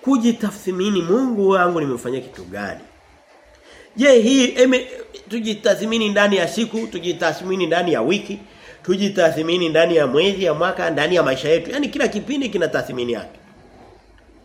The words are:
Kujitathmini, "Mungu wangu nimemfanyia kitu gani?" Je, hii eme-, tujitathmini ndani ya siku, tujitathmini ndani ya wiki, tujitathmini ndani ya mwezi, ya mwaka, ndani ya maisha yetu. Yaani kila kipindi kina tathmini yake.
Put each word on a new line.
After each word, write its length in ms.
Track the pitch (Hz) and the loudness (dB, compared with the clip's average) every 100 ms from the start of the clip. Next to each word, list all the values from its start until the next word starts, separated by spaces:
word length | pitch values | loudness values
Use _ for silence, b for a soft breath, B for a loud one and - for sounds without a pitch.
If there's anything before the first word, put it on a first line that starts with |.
Kujitathmini, 1000 | - 269 233 233 208 - - 185 196 196 | 2 2 2 0 -4 -6 -8 -4 -2 -2
"Mungu 460 | 170 214 262 226 190 | 2 0 2 0 2
wangu 320 | 190 175 170 | 4 2 0
nimemfanyia 400 | 147 120 120 127 | -2 -4 -4 -6
kitu 240 | 123 - | -8 -18
gani?" 360 | 87 101 101 82 - _ _ _ _ _ _ _ B B B - | -14 -10 -8 -10 -16 _ _ _ _ _ _ _ B B B 0
Je, 240 | 277 254 | 6 6
hii 340 | 214 269 247 - | 6 4 2 4
eme-, 300 | 254 254 247 - - - - | 4 4 -2 -14 -16 -18 -12
tujitathmini 800 | 226 220 208 214 180 214 226 214 | -8 -6 -2 0 0 0 0 0
ndani 280 | 202 202 196 | 2 2 2
ya 120 | 170 | 0
siku, 380 | - - 220 220 | -2 -4 -4 -8
tujitathmini 800 | 185 170 170 170 151 185 190 170 | -8 -6 -2 -2 -4 -6 -4 0
ndani 260 | 165 185 | 0 0
ya 100 | 151 | 0
wiki, 360 | 117 196 - 202 - B B B | 0 -2 -4 -14 -14 B B B
tujitathmini 840 | - 185 202 196 170 - 160 175 170 | -2 0 0 2 2 2 -2 0 0
ndani 280 | 156 170 170 | 2 4 4
ya 100 | 143 | 4
mwezi, 380 | 135 190 190 | 2 2 0
ya 100 | 185 | -2
mwaka, 360 | 151 175 180 175 | 0 -2 -2 -2
ndani 240 | 147 151 | 0 2
ya 80 | 175 | 2
maisha 260 | 143 131 147 | 2 0 0
yetu. 220 | 165 165 | 0 0
Yaani 180 | 269 277 | -6 -6
kila 200 | 302 247 | -2 -4
kipindi 400 | 214 185 277 269 | -4 -6 -6 -4
kina 200 | 185 160 | -2 -2
tathmini 440 | 143 123 123 120 | -2 -6 -6 -6
yake. 260 | 113 95 - - - - - - - _ _ _ _ | -6 -8 -18 -20 -20 -20 -20 -20 -20 _ _ _ _